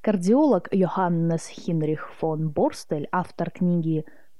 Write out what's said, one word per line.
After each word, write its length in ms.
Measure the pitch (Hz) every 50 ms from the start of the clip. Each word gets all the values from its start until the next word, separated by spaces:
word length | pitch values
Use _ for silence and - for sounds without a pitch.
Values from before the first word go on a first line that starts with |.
Кардиолог 680 | - 220 208 185 175 190 233 277 311 294 226 180 - -
Йоханнес 720 | - 196 185 165 - 185 185 175 175 165 165 165 165 160 -
Хинрих 640 | - - - - - 170 160 151 151 156 160 - - -
фон 360 | - - 160 156 156 156 160
Борстель, 600 | 147 - 214 311 - - - - 170 151 143 -
автор 400 | - 185 170 - - - 170 170
книги 540 | - - 180 175 175 170 160 160 160 156 151 - - - - - - -